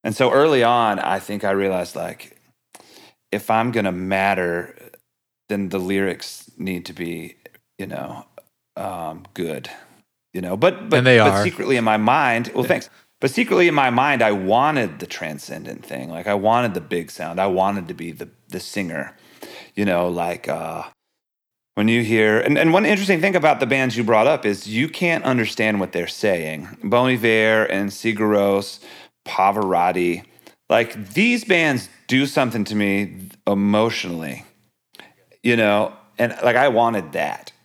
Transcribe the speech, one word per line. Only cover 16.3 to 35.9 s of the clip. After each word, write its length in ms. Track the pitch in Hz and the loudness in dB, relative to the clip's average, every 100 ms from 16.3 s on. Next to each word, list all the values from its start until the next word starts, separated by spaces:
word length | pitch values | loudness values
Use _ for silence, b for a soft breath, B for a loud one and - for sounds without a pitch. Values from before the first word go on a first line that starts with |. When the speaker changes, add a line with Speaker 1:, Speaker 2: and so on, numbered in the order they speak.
Speaker 1:
wanted 400 | 101 104 120 120 | 0 2 2 0
the 80 | 90 | -4
big 280 | 78 87 82 | -6 -6 -6
sound. 300 | - 80 87 | -10 -8 -2
I 80 | 98 | -2
wanted 400 | 92 95 101 82 | 2 0 -2 -8
to 60 | |
be 180 | 85 82 | -12 -12
the, 180 | 78 69 _ _ | -12 -16 _ _
the 100 | 90 | -12
singer, 560 | - 104 87 78 67 - B B B B B - | -8 -6 -6 -6 -10 -14 B B B B B -4
you 100 | 101 | 0
know, 240 | 87 90 | 0 0
like, 380 | 87 87 85 - | -2 -4 -6 -6
uh, 340 | 82 80 82 78 _ _ _ _ _ _ _ _ - | -6 -6 -10 -12 _ _ _ _ _ _ _ _ -2
when 120 | 107 | 2
you 160 | 117 | 2
hear, 360 | 110 113 107 110 | 2 4 4 4
and, 180 | - 147 | 2 2
and 140 | 160 | 4
one 120 | 180 220 | 4 2
interesting 340 | 202 196 175 | 0 0 0
thing 140 | 190 180 | 2 4
about 240 | 151 127 | 2 2
the 60 | 127 | 0
bands 320 | 135 127 113 | 0 0 0
you 60 | |
brought 240 | 113 110 120 | 2 4 4
up 180 | 151 107 | 2 -2
is 220 | 98 104 | -4 -4
you 200 | 110 156 | -4 -4
can't 340 | - 175 165 | -2 -2 0
understand 560 | - 127 110 - 110 104 | 0 0 -2 0 0 0
what 120 | 90 | -2
they're 160 | 87 87 | -4 -6
saying. 600 | - 107 90 78 78 73 - | -2 0 0 -4 -8 -12 -10
Bon 260 | 104 120 127 | 0 2 2
Iver 540 | 123 117 110 110 110 107 | 2 2 2 4 2 0
and 240 | 98 101 | -2 -4
Sigur 300 | - 113 104 107 | -4 -4 0 2
Rós, 500 | 104 101 98 98 - B B B _ - | 2 4 2 -2 -14 B B B _ -8
Pavarotti, 1000 | - 95 104 95 87 87 92 87 87 95 b b b _ | 0 2 2 0 2 2 0 -2 -2 -8 b b b _
like, 440 | 110 117 107 98 | 0 0 -6 -6
these 300 | 123 233 240 226 | 0 2 0 0
bands 440 | 180 156 127 - - - | 2 2 0 -6 -20 -2
do 180 | 131 139 | 0 0
something 360 | 151 123 113 98 | 0 0 -2 -2
to 100 | 107 | 0
me 540 | 101 98 101 92 92 - - | 0 0 -2 -8 -18 -8 -2
emotionally, 960 | 98 101 104 113 113 90 85 78 65 - _ _ _ _ - B B _ _ | 2 2 2 2 -2 -8 -8 -8 -12 -16 _ _ _ _ -20 B B _ _
you 140 | 117 117 | 0 2
know, 380 | 107 104 107 | 4 2 0